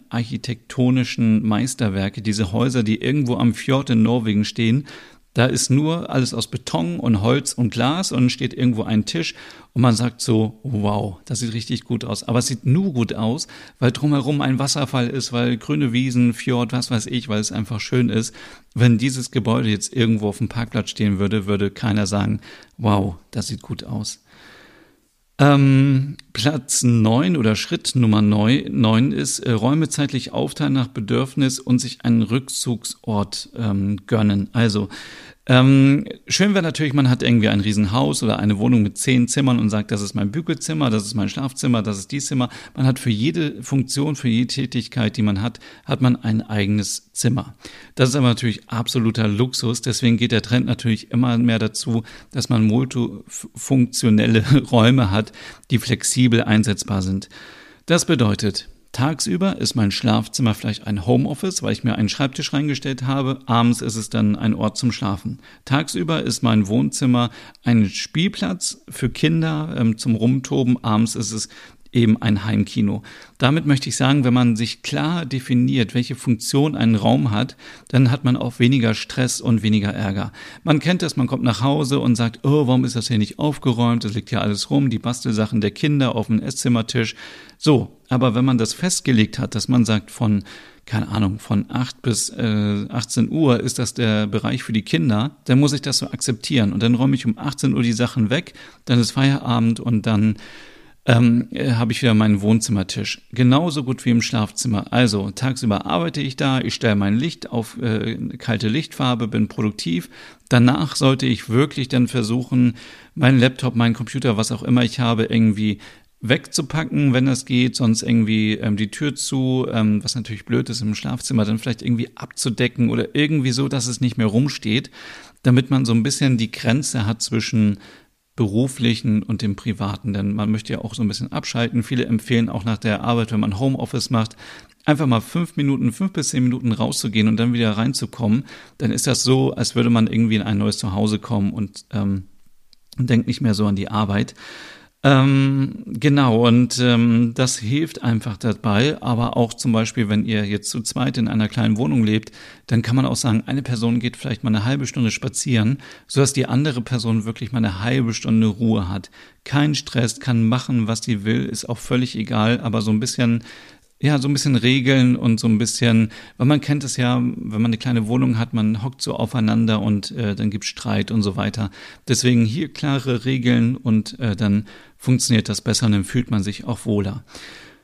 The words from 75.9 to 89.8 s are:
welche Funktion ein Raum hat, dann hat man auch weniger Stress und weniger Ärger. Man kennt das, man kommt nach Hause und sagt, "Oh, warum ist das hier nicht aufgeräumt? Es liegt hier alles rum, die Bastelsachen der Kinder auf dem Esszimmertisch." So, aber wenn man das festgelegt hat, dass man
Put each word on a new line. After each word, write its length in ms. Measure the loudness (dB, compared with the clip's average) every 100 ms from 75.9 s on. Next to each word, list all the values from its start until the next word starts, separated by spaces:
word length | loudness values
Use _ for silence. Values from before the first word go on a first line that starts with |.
welche 220 | -2 -4 -4
Funktion 580 | -2 -2 0 0 2
ein 220 | 2 2 4
Raum 340 | 4 2 2
hat, 260 | 0 -2 -8 -20 -20 -2
dann 240 | 2 4
hat 140 | 2
man 120 | 0 0
auch 220 | -2 2
weniger 360 | 2 4 2
Stress 460 | -2 -4 -4 -2 -2
und 220 | 0 2
weniger 320 | 2 2 0
Ärger. 380 | -2 -4 -4 -6 -10 -20 -6
Man 160 | -2 0
kennt 220 | 2 0
das, 140 | -2 -2
man 120 | -2
kommt 160 | 0
nach 160 | 0 0
Hause 400 | 0 0 0 0
und 160 | 2 2
sagt, 240 | 0 -2
"Oh, 220 | 2 2 4
warum 180 | 2
ist 120 | 0 -2
das 100 | -2
hier 120 | 0
nicht 200 | 0 -2
aufgeräumt? 640 | -4 -2 -2 0 2 0
Es 100 | -2
liegt 160 | -6 -4
hier 120 | -2
alles 280 | -2 -2 -2
rum, 200 | 0 0
die 80 | -2
Bastelsachen 640 | -4 -6 -2 -2 0 0
der 100 | -2
Kinder 460 | -2 0 2 0 -2
auf 100 | 0
dem 140 | -2
Esszimmertisch." 720 | -2 -4 0 0 0 -2 -2 -6 -16 -20 -20 -2
So, 420 | 2 2 2 -10 -4
aber 260 | 0 2
wenn 100 | 2
man 140 | 2 2
das 140 | 0
festgelegt 680 | -2 -4 -2 2 2 2 -2
hat, 160 | -4
dass 140 | -4 0
man 160 | 2